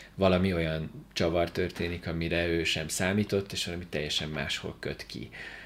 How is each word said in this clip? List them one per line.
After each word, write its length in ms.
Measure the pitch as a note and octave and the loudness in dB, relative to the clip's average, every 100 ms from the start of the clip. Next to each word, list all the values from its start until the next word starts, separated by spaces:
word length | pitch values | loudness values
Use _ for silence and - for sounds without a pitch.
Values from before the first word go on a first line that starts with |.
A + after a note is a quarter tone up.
| - | -14
valami 380 | - F#2+ F2+ F#2+ | 4 6 6 4
olyan 360 | E2+ D#2+ D#2+ E2 - - | 2 0 0 -4 -10 -10
csavar 380 | - E2+ E2+ E2+ | 0 2 4 2
történik, 560 | - F2+ - F2 F2 - | 2 -2 -2 -4 -4 -4
amire 400 | E2 E2 E2+ E2+ | -2 0 2 2
ő 180 | E2+ | 2
sem 240 | D#2+ E2 D#2 | 2 0 -2
számított, 640 | - F#2 G#2 G#2 G2+ - | 0 2 2 2 0 0
és 120 | F2 | -4
valami 220 | - F2 F2+ | -4 -6 -4
teljesen 400 | D2+ D2 - D#2 | -4 0 -2 -2
máshol 480 | D2+ C#2+ - D#2 D2+ | -4 -4 -4 -6 -6
köt 280 | - D2 - | -8 -8 -10
ki. 220 | - - - - - | -10 -10 -12 -14 -14